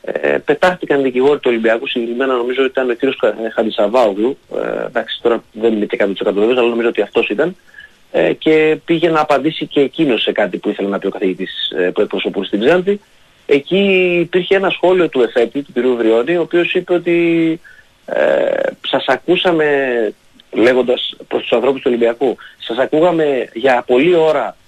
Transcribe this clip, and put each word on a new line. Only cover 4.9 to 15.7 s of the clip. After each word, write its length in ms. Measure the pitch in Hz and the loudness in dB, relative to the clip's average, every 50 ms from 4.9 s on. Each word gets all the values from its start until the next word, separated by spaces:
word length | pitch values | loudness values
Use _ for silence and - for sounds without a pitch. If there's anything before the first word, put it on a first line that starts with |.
| - 117 113 - - - | -6 -6 -6 -6 -10 -2
τώρα 220 | - 120 117 110 - _ | -2 -2 -2 -2 -6 _
δεν 220 | _ 110 110 117 113 | _ -2 0 0 0
είμαι 120 | 104 104 | 0 -2
και 100 | - - | -4 -2
εκατό 160 | 98 107 101 | -2 -2 -2
τοις 100 | 95 - | -2 -2
εκατό 180 | 95 107 92 101 | -2 -2 0 2
βέβαιος, 180 | 104 117 127 | 2 2 2
αλλά 120 | 127 117 120 | 2 2 2
νομίζω 180 | 117 117 113 | 0 0 -2
ότι 140 | 117 - - | 0 0 -2
αυτός 280 | 101 - _ 117 110 - | -4 0 _ -2 -2 0
ήταν, 260 | 107 - 151 175 190 _ _ - - - - - _ _ _ _ | -2 -2 -2 -2 -2 _ _ -20 -20 -20 -20 -20 _ _ _ _
ε, 220 | - - 156 160 156 | -2 0 0 0 0
και 440 | - - 156 156 156 156 156 156 151 _ | 0 2 2 4 4 4 2 0 -2 _
πήγε 240 | - 170 160 165 170 | -2 0 0 2 2
να 100 | 160 151 | 2 0
απαντήσει 460 | 151 151 147 135 131 160 156 - - | 2 2 0 2 2 -2 -4 -4 -10
και 140 | - - 147 | -2 2 2
εκείνος 420 | 139 127 - - 165 139 117 101 | 2 2 2 0 0 2 2 0
σε 100 | - 110 | 0 -2
κάτι 260 | 95 - 107 98 92 | 0 0 -2 -2 -4
που 120 | 98 - 104 | -6 -4 -4
ήθελε 180 | 101 - 101 | -4 -2 -4
να 120 | 101 98 92 | -4 -4 -2
πει 80 | 98 | -4
ο 20 | 95 | -6
καθηγητής, 640 | - 92 92 92 90 80 95 87 - - - - - | -4 -2 -2 -2 -2 -4 -8 -10 -6 -6 -6 -4 -2
ε, 120 | - 90 90 | -2 -2 0
που 120 | 87 - | 0 0
εκπροσωπούσε 480 | 85 - - 98 - 98 87 98 95 - | -2 -2 -2 -4 -4 -4 -4 -4 -4 -4
την 100 | - 101 | -4 0
Ξάνθη. 400 | 110 139 170 185 180 196 202 202 _ _ _ _ _ _ _ _ _ | 2 2 2 2 2 0 -2 -4 _ _ _ _ _ _ _ _ _
Εκεί 720 | - 147 143 139 - 175 196 202 196 190 185 185 180 175 175 | 0 0 0 0 0 0 2 2 2 2 2 2 2 2 0
υπήρχε 340 | 170 170 - 185 180 - 190 | -2 0 -2 -2 0 2 0
ένα 140 | 196 196 170 | 2 2 0
σχόλιο 400 | - - - 180 185 185 170 151 | -2 2 2 2 4 4 2 0
του 120 | - 131 | 2 0
εφέτη, 400 | 120 113 - 127 117 113 - 143 | 0 2 2 0 0 0 -2 -8
του 100 | 139 - | -8 -4